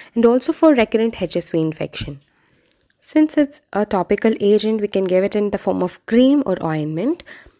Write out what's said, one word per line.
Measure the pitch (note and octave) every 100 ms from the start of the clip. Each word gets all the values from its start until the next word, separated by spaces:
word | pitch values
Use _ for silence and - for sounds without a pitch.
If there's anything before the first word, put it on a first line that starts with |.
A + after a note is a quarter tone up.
| -
and | A#3 A#3
also | B3+ -
for | - D#4+
recurrent | B3+ G#3+ A3 A3+ -
H | F3
S | F3 -
V | E3
infection. | D#3+ D#3 D#3 - - C#3 _ _ _ _ _ _ _ _
Since | - D4+ D#4 D#4
it's | C#4+ - -
a | G3+ G#3+
topical | G3 F3 G3+ A3+ -
agent, | G3+ G#3+ G#3+ A3
we | G#3
can | G3
give | F#3+ F#3
it | G3
in | G#3 G#3
the | G3
form | - F#3
of | F3+ -
cream | - A3+ C4 C#4+
or | - F3+
ointment. | D#3+ D#3 D3+ D#3 A#3+ F4 - - -